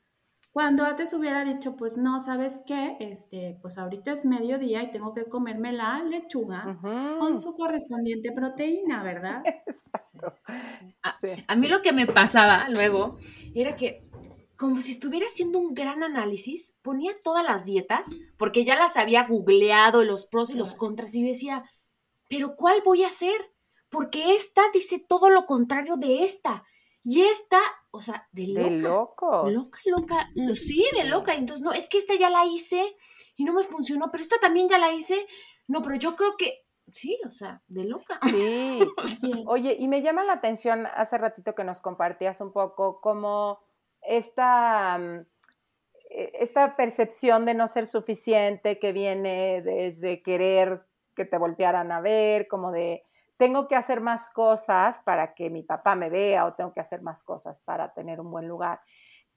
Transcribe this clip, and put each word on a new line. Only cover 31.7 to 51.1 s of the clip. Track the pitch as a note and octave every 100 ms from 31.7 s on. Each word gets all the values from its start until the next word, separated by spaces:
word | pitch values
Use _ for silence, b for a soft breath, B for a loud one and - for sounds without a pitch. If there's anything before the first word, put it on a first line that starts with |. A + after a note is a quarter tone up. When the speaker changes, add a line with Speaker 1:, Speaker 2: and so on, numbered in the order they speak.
Speaker 3:
es | F4+ F4+
que | G4+
esta | G4+ G4
ya | F4+
la | F4 F4
hice | E4+ - F4+ G4+ G4+ b b b b
y | C#4+
no |
me | E4+
funcionó, | F#4+ D#4+ C4+ C#4+ D#4+
pero | D#4+
esta | E4 A#4
también | F#4+ E4+ F#4
ya | F#4
la | E4
hice. | E4 D#4 - G4+ B B B B
No, | C#4+
pero | C#4 C4+
yo | D#4 E4
creo | G4+ G4+
que", | B4+ - _ _ _
sí, | - C4+ A#4 F#4
o |
sea, | - G3 F#3 -
de | F#3 G3
loca. | C4+ - E4
Speaker 2:
Sí. | C4+ G#3 G#3 A#3+ C4 B3+ G4 -
Speaker 1:
<laughs> |
Así | B3+ A3+ B3+
es. | A#3 A3+
Speaker 2:
Oye, | B3 B3+ A#3+
y | C4
me | C#4
llama | D4 D#4+
la | G4+
atención | F4 A3 A3 A#3+ A3+ A3+
hace | - A3 A#3
ratito | A3 A3 F3+ G#3+
que | F#3
nos | F3+
compartías | F#3+ F3+ F3 E3+ F#3+ F#3+
un | G3
poco | G3 F#3+ - G3 F#3+
cómo | G#3+ G#3 G#3 G#3 G#3 G3+ _ _ _ _
esta, | - A#3 A3+ - B3+ B3 A#3 A3 F#3+ F3+
mm, | F3 E3+ E3 _ - _ _ _ _ _ -
e-, | - - -
esta | A#3+ C#4+ C#4 C#4
percepción | B3 A3+ A3 - B3+ A3+ A#3
de | A3+
no | A3+
ser | B3+ A3
suficiente | A3+ G#3+ G#3+ - A3 G3+ G3+ G#3+ G3+
que | G#3
viene | F#3+ G3 F#3+ G3 F#3 F#3+ F#3
desde | F3 F#3 F3+ E3 F3+ F3
querer | - F3+ F#3 F#3+ F#3+ F3+ _ _ _